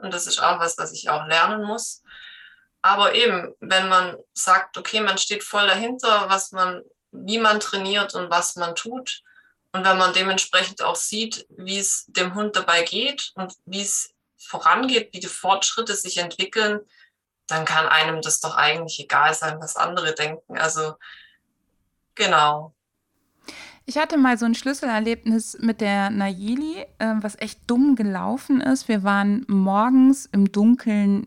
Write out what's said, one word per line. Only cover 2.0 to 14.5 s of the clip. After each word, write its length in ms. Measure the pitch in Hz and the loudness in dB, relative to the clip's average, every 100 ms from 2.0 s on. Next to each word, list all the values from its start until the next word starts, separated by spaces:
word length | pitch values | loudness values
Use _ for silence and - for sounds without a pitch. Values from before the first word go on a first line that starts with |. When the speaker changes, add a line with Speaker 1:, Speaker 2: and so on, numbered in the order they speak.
| _ - - - - _ _ _ | _ -20 -20 -20 -20 _ _ _
Speaker 1:
Aber 340 | 190 202 196 220 | 2 4 2 4
eben, 380 | 233 180 - - | 2 0 -6 -12
wenn 260 | 180 185 185 | -2 0 4
man 280 | 185 180 - - | 2 2 -4 -12
sagt, 440 | - - 190 185 185 | -4 2 2 2 -10
okay, 220 | 180 220 | -6 -2
man 160 | 208 190 | 0 0
steht 260 | - 208 | -2 -6
voll 220 | - 208 208 | -4 0 2
dahinter, 600 | 190 233 254 233 208 190 | 2 -2 -2 2 2 2
was 220 | 190 - | -2 -2
man, 320 | 190 180 180 - _ _ | -4 -4 -4 -12 _ _
wie 280 | - 185 226 | -14 -4 2
man 200 | 220 214 | 2 2
trainiert 540 | - 196 190 202 202 | -2 -6 -2 -2 -2
und 160 | 185 175 | -6 -2
was 280 | 175 175 175 | -2 -2 -4
man 180 | 170 170 | -6 -6
tut, 480 | 226 254 254 - _ _ _ _ _ 185 | -8 -10 -10 -12 _ _ _ _ _ -2
und 80 | |
wenn 140 | 190 185 | 2 4
man 160 | 185 | 2
dementsprechend 720 | 185 190 190 - 185 185 - | 2 0 -2 0 -2 -2 -4
auch 120 | - 170 | -4 -4
sieht, 520 | - 214 226 - - - | -4 -4 -6 -8 -14 -16
wie 220 | 185 196 | -8 -4
es 260 | 196 - - | -4 -4 -4
dem 280 | - 180 196 | -4 -2 -2
Hund 200 | 208 202 | -2 -2
dabei 280 | 175 170 | 0 0
geht 480 | 170 196 269 285 - | 0 -4 -4 -6 -10
und 200 | - 185 - - | -10 -12 -12 -12
wie 160 | 190 | -8
es 320 | 202 - - _ _ _ | -6 -6 -6 _ _ _
vorangeht, 720 | - | -14